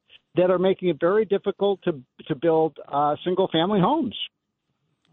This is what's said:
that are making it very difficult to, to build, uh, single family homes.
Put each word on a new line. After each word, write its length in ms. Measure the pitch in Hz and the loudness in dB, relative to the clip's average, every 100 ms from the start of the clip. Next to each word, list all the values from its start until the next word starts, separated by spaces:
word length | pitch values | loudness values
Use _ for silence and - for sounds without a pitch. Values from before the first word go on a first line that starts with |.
| _ - _ - | _ -20 _ 0
that 140 | 180 | 2
are 80 | 180 | 2
making 300 | 190 185 180 | 2 0 -2
it 100 | 151 | 0
very 240 | 170 208 | 0 2
difficult 560 | 220 196 - - 202 196 | 0 -2 -2 -2 -2 -2
to, 180 | - 151 - _ - | -4 -6 -10 _ -10
to 80 | |
build, 420 | 147 170 160 160 - - | -2 2 2 2 -2 -6
uh, 260 | 143 147 147 | -2 0 -2
single 240 | - 180 185 | -4 -2 0
family 280 | 160 175 208 | 0 0 2
homes. 360 | 185 311 294 - - _ _ _ _ _ _ _ _ | 2 0 -4 -8 -14 _ _ _ _ _ _ _ _